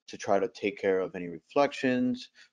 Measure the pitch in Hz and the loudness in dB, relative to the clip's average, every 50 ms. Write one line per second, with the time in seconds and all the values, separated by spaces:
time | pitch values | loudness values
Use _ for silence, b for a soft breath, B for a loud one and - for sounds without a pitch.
0 | _ - - - - 107 101 98 95 - - - - 101 98 - - 98 95 92 | _ -14 -14 -6 0 2 2 2 2 0 -4 -2 -4 -4 -2 0 0 2 2 2
1 | 92 90 87 92 87 85 82 78 _ - - 143 143 139 - - - 131 127 123 | 0 -2 -4 -6 -8 -8 -8 -12 _ -2 2 2 2 2 0 0 0 0 2 2
2 | 127 127 123 123 - - b b b b | 2 0 -2 -4 -6 -14 b b b b